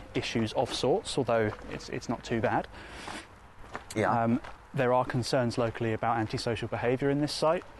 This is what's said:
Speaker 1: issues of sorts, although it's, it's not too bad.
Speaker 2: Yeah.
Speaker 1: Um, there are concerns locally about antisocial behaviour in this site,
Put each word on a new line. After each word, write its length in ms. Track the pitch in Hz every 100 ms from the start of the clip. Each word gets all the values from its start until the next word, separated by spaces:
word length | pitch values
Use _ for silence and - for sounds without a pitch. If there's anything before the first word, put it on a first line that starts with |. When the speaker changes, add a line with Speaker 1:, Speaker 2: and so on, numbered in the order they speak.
| - 135
Speaker 1:
issues 380 | - 120 110
of 200 | - 117
sorts, 440 | - 123 175 - -
although 340 | 123 117 107 - -
it's, 180 | - -
it's 200 | - -
not 140 | 120
too 160 | - 117
bad. 260 | 107 120 - - - - - - - - - - - - - 110
Speaker 2:
Yeah. 160 | 95 113
Speaker 1:
Um, 160 | 117 120 - - -
there 200 | - 123
are 100 | 127 127
concerns 520 | 127 113 139 120 113
locally 360 | 117 - 117
about 240 | 110 117 117
antisocial 500 | 107 123 - 110 113
behaviour 420 | 113 117 131 139
in 120 | 143
this 120 | 147
site, 300 | - 156 180 -